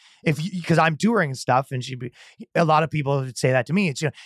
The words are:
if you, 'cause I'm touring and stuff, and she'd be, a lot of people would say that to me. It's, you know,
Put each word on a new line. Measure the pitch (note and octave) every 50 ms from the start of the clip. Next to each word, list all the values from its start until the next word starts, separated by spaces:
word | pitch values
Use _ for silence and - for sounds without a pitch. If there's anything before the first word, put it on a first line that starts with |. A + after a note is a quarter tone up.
| _ _ _ _ -
if | E3 D3 C#3 D#3
you, | G#3 - F3+
'cause | E3 - E3+ D#3+
I'm | D#3+ D#3+ D#3+ -
touring | - G#3+ A#3 G#3 E3+ C#3
and | C3 -
stuff, | - - B2 C3 C#3 -
and | C3+ B2+ B2
she'd | C3 C3 B2
be, | B2+ A#2+ - - - - - - A3+ - -
a | E3 E3+
lot | D#3 D#3 D3+ D#3+
of | D#3
people | - D3+ C#3+ C#3 C#3+ C#3
would | C3 C3 A#2 -
say | - C3
that | B2+ B2+ A#2+ -
to | D3+
me. | G3+ G3+ E3
It's, | B2+ -
you | D#3 C#3
know, | - - -